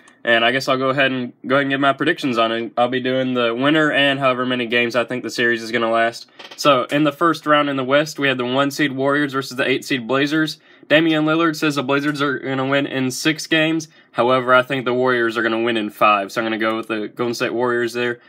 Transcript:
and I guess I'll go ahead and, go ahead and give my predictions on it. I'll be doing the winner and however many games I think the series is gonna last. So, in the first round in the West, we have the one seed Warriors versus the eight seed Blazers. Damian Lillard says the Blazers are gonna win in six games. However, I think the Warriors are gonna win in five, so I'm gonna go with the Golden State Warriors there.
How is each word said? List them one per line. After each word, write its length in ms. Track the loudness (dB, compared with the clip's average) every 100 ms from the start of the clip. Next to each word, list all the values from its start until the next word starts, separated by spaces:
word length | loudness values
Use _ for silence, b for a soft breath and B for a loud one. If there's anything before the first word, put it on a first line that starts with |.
| b b
and 220 | 2 4 4
I 60 |
guess 160 | 2 0
I'll 100 | 0
go 120 | 0
ahead 220 | 0 0
and, 220 | -2 -6 -8 -2
go 80 | 0
ahead 80 |
and 80 | 0
give 80 | 0
my 140 | 0
predictions 440 | 2 -2 -2 0 0
on 140 | 0
it. 220 | -2 -4 0
I'll 100 | 0
be 120 | 0
doing 340 | 0 0 0
the 220 | 0 0 0
winner 360 | 2 2 2
and 280 | 2 2 2
however 260 | 0 0 -2
many 220 | -2 0
games 280 | 0 0 -2
I 80 |
think 200 | -2 -6
the 80 | -6
series 320 | -2 0 0
is 80 | -2
gonna 180 | -2 0
last. 380 | 2 0 -2 -14 B B 0
So, 260 | 2 2 2
in 200 | 0 0
the 60 |
first 360 | 2 0 0 2
round 240 | 2 2
in 40 | -2
the 80 |
West, 360 | 0 2 0 -2
we 80 | -2
have 100 | 0
the 80 | 0
one 240 | 0 0
seed 220 | 0 -2
Warriors 420 | 0 0 0 0
versus 240 | -4 -6 -4
the 100 | -2
eight 160 | -2
seed 240 | -2 -4 -2
Blazers. 520 | -2 0 0 -2 -6 B B 2
Damian 380 | 4 4 2 2
Lillard 300 | 2 0 0
says 180 | -2
the 80 | -2
Blazers 400 | 0 0 0 -2
are 160 | -2 -2
gonna 300 | -4 -2 0
win 180 | 0 -2
in 240 | -2 -4
six 380 | -2 -2 -4 -2
games. 400 | 0 2 -2 -6 b b
However, 420 | 0 2 2 4
I 80 | 4
think 240 | 4 -2 -2
the 80 |
Warriors 440 | 0 2 2 0 0
are 60 |
gonna 200 | 0 0
win 120 | 0 -2
in 140 | -4
five, 420 | 2 4 4 0
so 80 | -4
I'm 60 | -2
gonna 140 | -2
go 180 | -2 -2
with 100 | -4
the 200 | -6 -6
Golden 260 | -4 -4
State 220 | -2 -2 0
Warriors 380 | 0 0 -2
there. 260 | -2 -4 -6